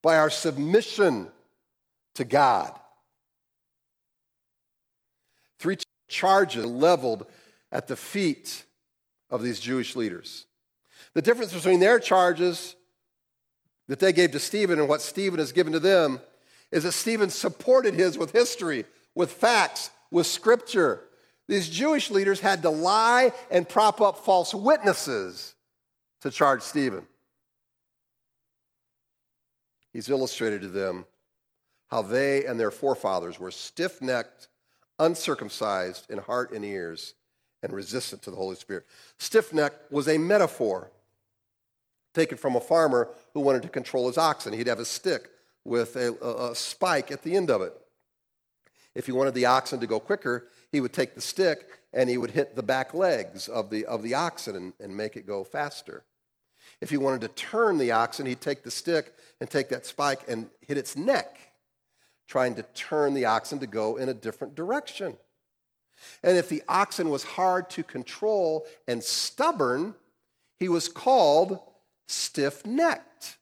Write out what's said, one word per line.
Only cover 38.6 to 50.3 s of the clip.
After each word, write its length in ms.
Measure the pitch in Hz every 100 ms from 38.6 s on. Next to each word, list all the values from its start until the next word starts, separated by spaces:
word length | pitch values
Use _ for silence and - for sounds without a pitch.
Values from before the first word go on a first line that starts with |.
| - 92 _ - - _
Stiff-necked 720 | - 220 220 156 143 - -
was 160 | 147 139
a 100 | 156
metaphor 720 | 170 208 170 - 113 92 - _ _ _ _ _ _ _ _ _ _ _ _ -
taken 220 | 160 -
from 180 | 139 123
a 60 |
farmer 520 | - 165 156 123 117 - _ 151
who 60 |
wanted 200 | 139 131
to 80 | -
control 380 | 135 123 - 123
his 100 | 123
oxen. 360 | 160 147 -
He'd 120 | 110 120
have 140 | 113
a 60 | 117
stick 440 | - 190 139 - _ _ _
with 320 | - 120 117 127
a, 220 | 120 113
a, 320 | 120 117 123
a 40 | 120
spike 560 | - - 185 156 -
at 100 | 143
the 140 | 160 190
end 160 | 170
of 100 | 110
it. 180 | 90 - _ _ _ _ _ _ _ _ _ _ _ 127
If 120 | 127
he 40 |
wanted 220 | 127 135
the 140 | 123 123
oxen 320 | 131 - 131
to 80 | 113
go 120 | 110
quicker, 480 | - 208 -